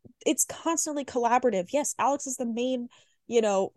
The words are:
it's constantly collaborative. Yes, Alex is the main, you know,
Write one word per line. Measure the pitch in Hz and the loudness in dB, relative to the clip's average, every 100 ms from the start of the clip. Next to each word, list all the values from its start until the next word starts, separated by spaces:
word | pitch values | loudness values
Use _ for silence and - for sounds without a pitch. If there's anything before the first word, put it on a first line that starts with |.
| - _ | -20 _
it's | - - - | -2 0 -2
constantly | - 320 330 311 294 | -4 -2 -2 -2 -4
collaborative. | 262 254 233 247 247 190 180 | -4 0 2 4 4 0 0
Yes, | 277 277 - | -2 -2 0
Alex | 247 285 277 | 0 0 -2
is | 254 | -6
the | 240 | -6
main, | 226 254 254 240 _ _ _ - | -4 -2 -4 -6 _ _ _ -2
you | 233 | 2
know, | 214 196 190 | 2 2 0